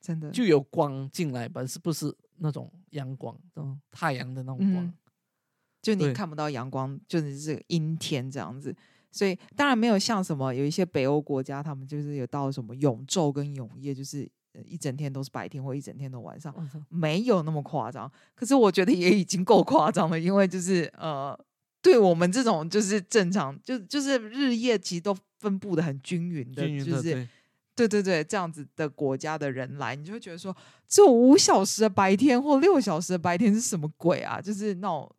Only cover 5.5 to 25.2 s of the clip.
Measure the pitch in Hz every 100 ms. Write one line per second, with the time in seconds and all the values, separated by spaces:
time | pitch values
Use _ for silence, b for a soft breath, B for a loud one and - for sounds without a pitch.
5.5 | _ _ _ - 208 147 123 170 151 151
6.5 | 135 127 135 131 139 _ 175 147 139 151
7.5 | 143 - 170 156 160 - 143 131 135 87
8.5 | 123 143 - b b b - 202 180 b
9.5 | - 285 240 233 202 196 214 185 147 131
10.5 | 127 143 160 180 147 131 147 147 139 131
11.5 | 139 147 139 135 147 147 143 120 143 139
12.5 | 135 113 131 143 117 135 190 151 139 143
13.5 | 139 117 165 139 135 139 147 120 _ _
14.5 | - - 165 147 131 147 135 135 131 95
15.5 | 139 135 135 139 - 135 127 95 - 151
16.5 | - 156 151 151 170 160 160 247 196 156
17.5 | 156 139 147 113 131 120 b b _ 220
18.5 | 269 214 180 185 185 175 208 180 180 185
19.5 | 208 - 285 156 156 160 165 170 196 196
20.5 | 180 175 185 160 - 160 143 139 - _
21.5 | _ _ _ 339 254 196 165 180 202 233
22.5 | 175 165 202 202 208 185 226 180 196 135
23.5 | 139 - 254 185 285 277 262 214 247 277
24.5 | 233 247 214 - 175 185 190